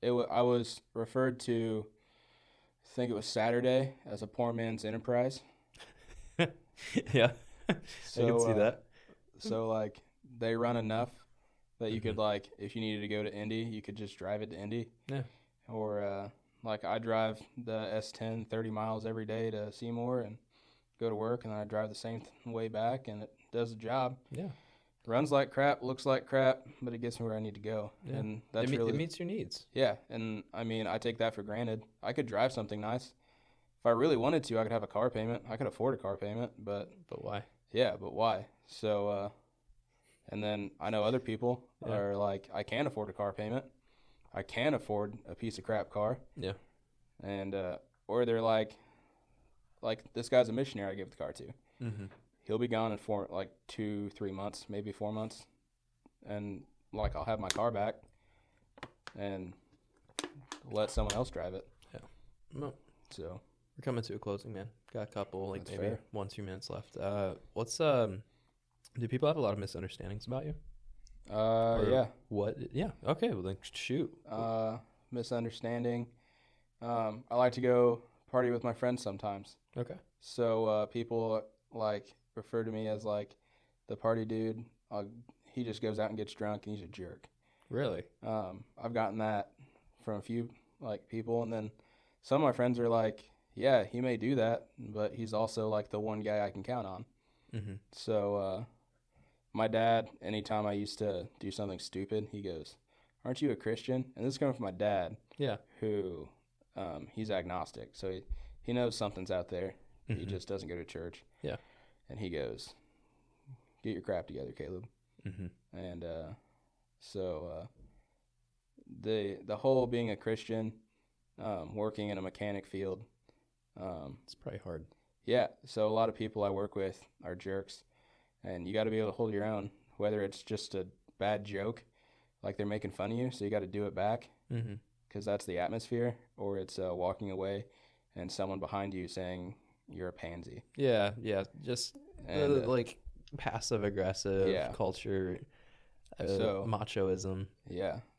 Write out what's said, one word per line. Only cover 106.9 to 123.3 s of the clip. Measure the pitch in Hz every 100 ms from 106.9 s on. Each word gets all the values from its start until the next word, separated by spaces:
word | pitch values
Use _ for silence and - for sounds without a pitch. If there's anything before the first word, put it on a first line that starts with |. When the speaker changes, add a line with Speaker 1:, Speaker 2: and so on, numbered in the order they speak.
| 80 -
Speaker 1:
he's | - 110
agnostic, | 98 85 90 82 - 57
so | - 95
he, | 92 - - - -
he | -
knows | 120 120 113
something's | 104 98 92
out | 92 87
there. | 90 92 - - - -
He |
Speaker 2:
Mm-hmm. | 110 92
Speaker 1:
just | 98 -
doesn't | 98 78
go | 87
to | 85
church. | 85 85 - - _
Speaker 2:
Yeah. | 76 - - - - _ _
Speaker 1:
And | -
he | 101
goes, | 82 64 55 - - _ _ _ _ _ _ - 127 _ _
"Get | -
your | 92
crap | 95 90 -
together, | 71 67
Caleb." | - 73 90 113 _ _ _ 104
Speaker 2:
Mm-hmm. | 90 90 - _ -
Speaker 1:
And, | 92 87
uh, | 87 82 78 110 _ _ _ _ _ _
so, | - 101 92 80 85 80
uh, | 87 _ - - _ _ _ _ _ _ _ - - -
the, | 110 110 101 98 98
the | 107
whole | 135 131 123
being | 120 117
a | 101
Christian, | - 110 - 113 110 113 _ _ _ _ _ -
um, | 95 98 80
working | 104 107 107 104
in | 98
a |
mechanic | 92 - 104 101 -
field, | 95 95 92 110 _ _